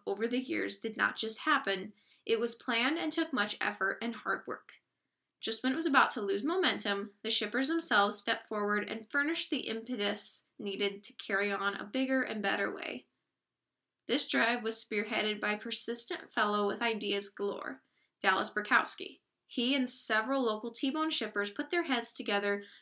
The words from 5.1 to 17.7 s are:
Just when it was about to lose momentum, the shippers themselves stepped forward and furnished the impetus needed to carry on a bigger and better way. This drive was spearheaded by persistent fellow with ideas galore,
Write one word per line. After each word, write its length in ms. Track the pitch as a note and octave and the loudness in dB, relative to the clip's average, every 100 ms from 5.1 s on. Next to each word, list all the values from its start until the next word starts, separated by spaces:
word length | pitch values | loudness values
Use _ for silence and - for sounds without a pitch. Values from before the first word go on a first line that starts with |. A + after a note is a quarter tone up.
| _ _ - | _ _ -8
Just 220 | - A3+ | -6 -2
when 100 | B3+ | 0
it 40 | C#4+ | 0
was 100 | D#4+ | 4
about 240 | C4+ - | 4 4
to 100 | A#3 | 2
lose 240 | G3+ G3+ | -2 0
momentum, 680 | C4+ F#4+ C#4+ G#3 G#3 G3+ G3+ - | 0 2 2 2 0 -2 -4 -6
the 80 | A3 | -2
shippers 380 | G#3+ G#3 B3 C4+ | 0 0 0 0
themselves 500 | E4 - G#3+ G3+ A3+ | 2 4 4 4 2
stepped 280 | - A3+ - | 0 -2 -4
forward 440 | G#3+ G#3 G#3 G3+ | -2 0 0 -2
and 180 | A3 - | -8 -4
furnished 420 | C#4+ D4 E4 - | -2 0 0 -2
the 180 | C#4+ - | -4 -2
impetus 800 | A3+ B3 A3+ G3+ G#3+ - - - - | -6 -4 -2 -2 0 -2 -2 -6 -8
needed 440 | G3+ F#3+ G3+ G3+ | -6 -2 -2 -2
to 100 | - | -8
carry 360 | - - G3 G3+ | -8 -4 0 0
on 260 | G3 G3 - | 0 -2 -2
a 120 | G#3 | -4
bigger 320 | C4 C4 C4 | -2 2 2
and 200 | - A3 | 0 -2
better 320 | G3 G3+ G3+ | 0 0 -2
way. 320 | - - B3+ - _ _ _ _ _ _ _ _ _ - | -4 -6 -8 -12 _ _ _ _ _ _ _ _ _ 0
This 220 | C#4 - | 0 2
drive 340 | B3+ A#3 A#3+ | 2 2 2
was 220 | A3 - | 0 -2
spearheaded 560 | - G#3 A3+ A3 G#3+ G#3 | 0 -2 0 0 -2 0
by 140 | G#3 | -2
persistent 760 | G#3 A#3 - - A#3 - - - | -2 0 2 4 4 2 0 -4
fellow 360 | - G#3 G#3 G3+ | 0 2 2 2
with 160 | A3 | 0
ideas 480 | A#3 G#3+ G3+ G3+ G3+ | 0 0 -2 0 0
galore, 500 | - G3+ - - | -2 -4 -4 -8